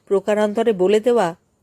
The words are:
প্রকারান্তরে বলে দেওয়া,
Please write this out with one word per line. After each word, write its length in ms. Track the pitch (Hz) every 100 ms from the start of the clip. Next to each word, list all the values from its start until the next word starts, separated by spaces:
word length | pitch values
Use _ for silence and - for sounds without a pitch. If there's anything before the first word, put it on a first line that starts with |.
| -
প্রকারান্তরে 680 | 196 190 208 214 208 233
বলে 280 | 196 185 214
দেওয়া, 360 | 226 240 175 175 _ _